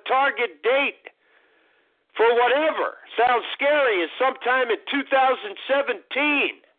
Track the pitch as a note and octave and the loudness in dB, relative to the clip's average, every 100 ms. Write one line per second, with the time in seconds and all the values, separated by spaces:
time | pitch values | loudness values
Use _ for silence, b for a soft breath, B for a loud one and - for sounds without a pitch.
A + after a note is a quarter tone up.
0 | - B3+ C#4 B3 A#3 D#3 G#3+ C4+ C4 - | 0 0 0 -2 -6 -4 0 0 0 -6
1 | - - _ _ _ _ _ _ _ _ | -18 -20 _ _ _ _ _ _ _ _
2 | _ - A#3 A#3 B3 C4+ D#4+ A3 C3 - | _ 0 2 4 2 2 0 -2 -6 -8
3 | - - A#3+ - - - C#4 D4 C4 G3 | -10 0 2 2 -2 -2 0 2 2 0
4 | D#3+ - C4 C4 A#3 C4 A#3+ G3+ - C#4 | -4 -2 -2 -2 -2 0 0 -2 -2 -6
5 | C4+ C4+ C4 B3 G#3 G3 - C#4 C#4 A3 | 0 2 2 0 -6 -12 -2 -2 0 -6
6 | - B3+ D4 C#4+ F3 - _ | -6 -2 0 0 -2 -6 _